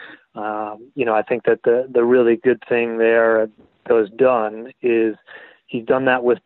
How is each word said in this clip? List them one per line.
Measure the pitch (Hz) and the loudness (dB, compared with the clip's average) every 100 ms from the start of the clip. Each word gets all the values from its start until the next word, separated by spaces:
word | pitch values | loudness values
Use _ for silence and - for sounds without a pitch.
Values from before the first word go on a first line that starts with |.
| - - _ 110 | -20 -20 _ -12
um, | 107 107 107 107 123 | -10 -8 -10 -14 -14
you | 143 | -6
know, | 117 107 | -2 -2
I | |
think | - 120 - | -2 -2 0
that | 113 | 0
the, | 123 120 131 | 0 0 0
the | 123 | 0
really | 120 127 117 117 | 2 4 4 2
good | 127 113 - | 0 -2 -2
thing | 120 117 113 | -4 -2 0
there | 113 117 113 110 110 - _ _ - | 2 2 2 2 -2 -8 _ _ 0
that | |
was | 117 101 | 0 0
done | 117 131 120 107 110 123 - | 0 2 2 -2 -8 -16 -6
is | 123 117 113 104 _ - - _ _ | -2 0 -2 -4 _ -20 -20 _ _
he's | 123 113 | -8 -4
done | 131 131 | -2 0
that | 127 | 0
with | 123 113 | 0 -2